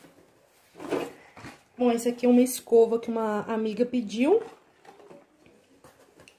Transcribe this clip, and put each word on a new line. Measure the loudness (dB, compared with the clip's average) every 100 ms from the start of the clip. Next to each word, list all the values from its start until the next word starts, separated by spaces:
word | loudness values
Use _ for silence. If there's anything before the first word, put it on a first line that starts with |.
| -20 _ _ _ _ _ _ -18 -8 -6 -6 -14 -20 -20 -20 -20 _ -2
Bom, | 0
esse | 0 -2
aqui | 0 4
é |
uma | 4
escova | 4 -2 2 4 4 2
que | -4
uma | -4 -2 -4 -4
amiga | -4 -4 -2
pediu. | -2 -2 -4 -2 2 2 0 -12 _ _ -20 -20 -20 -20 _ _ _ _ _ _ -20 _ _ _ -20